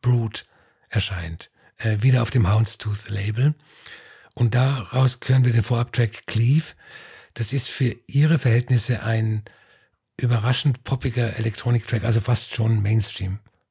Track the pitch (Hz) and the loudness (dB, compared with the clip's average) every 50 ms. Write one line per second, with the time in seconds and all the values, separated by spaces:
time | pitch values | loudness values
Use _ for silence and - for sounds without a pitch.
0 | - 123 123 120 113 110 - - - _ _ _ _ _ _ _ _ _ - 104 | 0 2 2 2 0 -2 -6 -10 -12 _ _ _ _ _ _ _ _ _ -2 -2
1 | - - 95 87 85 82 80 80 - - _ _ _ _ _ - - 110 107 107 | -2 -2 -4 -6 -8 -8 -10 -12 -14 -18 _ _ _ _ _ -6 -2 -2 0 2
2 | 113 131 127 123 117 - - 123 98 87 104 110 110 - - - - 107 101 101 | 2 4 4 2 2 2 2 2 2 4 4 4 2 0 -2 -4 -6 -6 -6 -6
3 | - - 104 98 98 107 107 117 131 151 151 - _ _ _ - - - - - | -6 -6 -6 -4 -4 -4 0 2 2 2 0 -2 _ _ _ -20 -20 -20 -20 -20
4 | - - - - - _ - - 123 110 113 123 131 135 139 127 95 - - 131 | -20 -20 -20 -20 -20 _ -4 -2 0 2 2 2 2 2 0 -2 -6 -2 0 2
5 | 131 127 - - - - 127 131 123 123 113 117 107 - 123 117 120 - - - | 2 2 0 0 0 2 2 4 4 4 2 2 2 0 0 -2 -2 -2 0 0
6 | 117 104 - - - - - 110 117 123 143 160 - - - _ - - - - | 0 0 -2 -8 -8 -4 0 2 2 4 4 2 0 -2 -8 _ -20 -20 -20 -20
7 | - - - - - _ - - 113 - 139 139 - - - - 131 117 104 - | -20 -20 -20 -20 -20 _ -8 -6 -4 -2 -2 -2 -2 -2 -2 -2 -2 -2 -2 -6
8 | _ - - 139 151 151 165 139 - 123 113 120 123 - 127 113 - - 120 101 | _ -2 0 2 4 4 4 2 2 2 2 2 2 2 0 2 2 0 -2 -2
9 | - 110 113 113 110 110 110 107 104 - _ _ _ _ _ _ _ _ _ _ | -2 -2 0 0 0 0 -2 -4 -6 -10 _ _ _ _ _ _ _ _ _ _
10 | _ _ _ - - 117 117 110 107 123 127 - - 143 123 - - - 139 127 | _ _ _ -4 0 0 0 0 0 0 0 0 0 0 0 -2 -4 -6 -4 -4
11 | - 127 110 123 117 110 - - 110 113 107 - - 120 120 113 - - 120 107 | -4 -4 -2 -2 -2 -2 -2 -4 -4 -4 -4 -4 -2 0 0 0 0 -2 -4 -2
12 | 98 117 110 110 101 - 117 - - - - - 110 113 113 107 101 104 110 110 | 0 0 0 0 2 0 0 0 -2 -4 -4 -2 0 0 0 0 2 2 2 0
13 | 101 - - - 98 95 95 101 _ _ _ _ _ _ | 0 -2 -6 -6 -6 -6 -6 -8 _ _ _ _ _ _